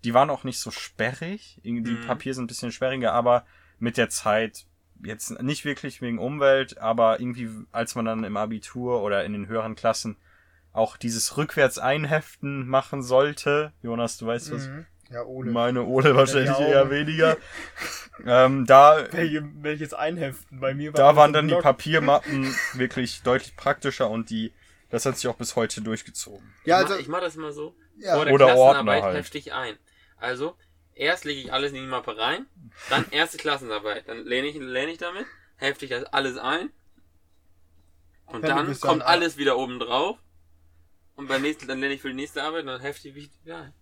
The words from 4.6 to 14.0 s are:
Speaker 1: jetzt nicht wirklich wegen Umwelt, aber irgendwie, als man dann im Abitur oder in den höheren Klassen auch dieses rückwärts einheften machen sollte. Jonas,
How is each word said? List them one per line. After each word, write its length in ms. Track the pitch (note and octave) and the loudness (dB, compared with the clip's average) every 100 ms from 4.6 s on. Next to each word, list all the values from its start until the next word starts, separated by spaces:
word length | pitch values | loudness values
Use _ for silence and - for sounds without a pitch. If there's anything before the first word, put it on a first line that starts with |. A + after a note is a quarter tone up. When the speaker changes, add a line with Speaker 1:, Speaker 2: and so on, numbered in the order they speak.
| _ _ _ _ | _ _ _ _
Speaker 1:
jetzt 280 | - A2 - - | -16 -12 -12 -8
nicht 220 | B2+ D3 | -6 -4
wirklich 380 | D3 C#3 C#3+ - | -6 -8 -10 -10
wegen 160 | B2 A#2 | -8 -6
Umwelt, 580 | A#2 D3 C#3 C3+ C3 - | -6 0 2 2 0 -6
aber 400 | A2 A2+ A2+ A2 | -4 2 2 2
irgendwie, 300 | B2 B2 A#2 A2 - | -4 -8 -10 -12 -12
als 220 | A#2 A#2 | -8 -6
man 100 | B2 | -4
dann 200 | A2+ A2 | -4 -4
im 120 | A2 G#2 | -6 -4
Abitur 640 | G#2+ A2 - B2 B2 A#2+ | -6 -6 -12 -10 -4 -2
oder 220 | G#2 G2+ | 0 -2
in 80 | E2+ | -2
den 160 | G#2 G2 | -8 -6
höheren 260 | A2+ A2 | -6 -6
Klassen 420 | G#2+ A#2 A2 A2+ G2+ _ _ _ _ _ | -2 -2 -2 -6 -12 _ _ _ _ _
auch 260 | A2 A2 - | -2 -2 -2
dieses 380 | A#2+ A2+ - - | -6 -4 -4 -4
rückwärts 400 | D3+ - C3+ - | -4 2 0 2
einheften 880 | B2 D3 D3 D#3 - - C#3 C#3 B2+ | -2 -2 -2 -4 -4 -14 -10 -8 -2
machen 340 | C3 - C#3 | -2 -2 -10
sollte. 720 | B2 B2+ C#3+ D3 - D3 D3+ _ | 2 2 2 0 -2 -2 -2 _
Jonas, 360 | A#2+ A#2 | -8 -4